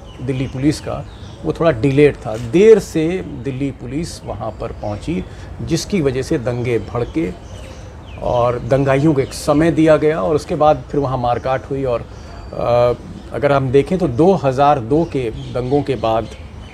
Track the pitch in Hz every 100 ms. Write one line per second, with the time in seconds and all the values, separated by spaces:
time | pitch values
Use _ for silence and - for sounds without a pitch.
0 | - - 127 131 131 127 143 139 110 131
1 | - - - - 160 - 165 127 139 135
2 | 147 - 117 110 120 170 220 208 - 165
3 | 160 185 175 139 120 127 139 - 120 139
4 | 170 - 120 107 113 - 123 - 107 104
5 | - 180 185 - - - 120 156 - 202
6 | 139 127 123 156 120 120 120 113 104 120
7 | 117 160 175 - - - - - - -
8 | - - - 120 120 120 120 135 135 135
9 | 160 139 123 - - 147 165 147 160 151
10 | 151 165 185 151 - 165 151 143 - 143
11 | 135 127 120 117 131 131 - 139 131 117
12 | - - - - - - 120 120 123 120
13 | - - - 120 113 139 131 139 135 185
14 | 170 120 175 190 139 127 143 143 113 147
15 | 165 139 117 135 131 123 123 143 139 123
16 | 113 113 110 - - - -